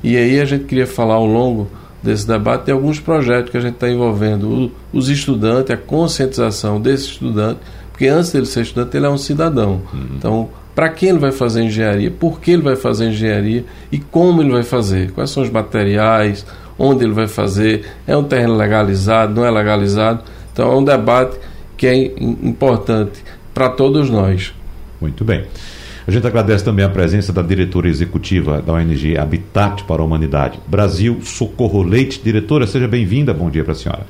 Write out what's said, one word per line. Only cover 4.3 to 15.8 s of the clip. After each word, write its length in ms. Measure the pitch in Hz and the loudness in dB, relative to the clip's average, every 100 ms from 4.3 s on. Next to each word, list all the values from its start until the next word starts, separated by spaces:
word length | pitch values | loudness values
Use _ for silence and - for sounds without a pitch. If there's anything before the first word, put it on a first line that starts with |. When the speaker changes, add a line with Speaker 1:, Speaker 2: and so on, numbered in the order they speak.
| 104 107 | 0 0
Speaker 1:
o, 220 | 117 127 - - | -2 -2 -6 -6
os 160 | - 131 | -2 0
estudantes, 640 | 143 143 123 107 120 135 | 0 0 0 2 2 0
a 60 | 120 | -4
conscientização 1040 | - 147 165 - - 127 113 104 107 104 | -2 0 0 0 -2 0 -2 -2 -2 0
desse 240 | 117 135 | 0 0
estudante, 560 | 139 - 127 107 107 127 - - - | -4 -8 -4 -2 -2 -4 -12 -18 -18
porque 140 | - 135 | -2 2
antes 260 | 151 175 | 2 2
dele 140 | 143 127 | 0 0
ser 160 | - | -2
estudante, 340 | 117 117 123 143 | -2 -4 -4 0
ele 80 | 143 | 0
é 40 | |
um 80 | 143 | 0
cidadão. 640 | 143 143 165 139 104 92 - | -2 -2 0 2 0 -2 -4
Speaker 2:
Uhum. 140 | 65 64 67 | -10 -8 -4
Speaker 1:
Então, 320 | 110 110 110 - - | -2 -2 -4 -10 -8
pra 140 | - 160 | -2 -2
quem 220 | 160 185 | 2 2
ele 80 | 175 | 4
vai 120 | 139 | 2
fazer 320 | 135 120 113 | 0 0 0
engenharia, 480 | 113 107 110 101 107 | 0 0 0 2 -2
por 300 | - 165 - | 0 -2 0
que 120 | - | 2
ele 100 | 175 | 2
vai 120 | 143 | 4
fazer 340 | 131 120 113 113 | 0 0 0 0
engenharia 580 | 107 110 101 104 113 117 - - | 0 0 0 0 -2 -4 -16 -8
e 60 | 147 | -8
como 420 | - 165 180 170 | -2 2 4 6
ele 100 | 143 | 4
vai 120 | 123 | 2
fazer, 500 | 117 127 101 95 95 | 0 0 0 0 -2
quais 160 | - 139 | -4 -4
são 140 | - | -2
os 80 | 123 | 0
materiais, 960 | 113 104 110 | -2 -2 -2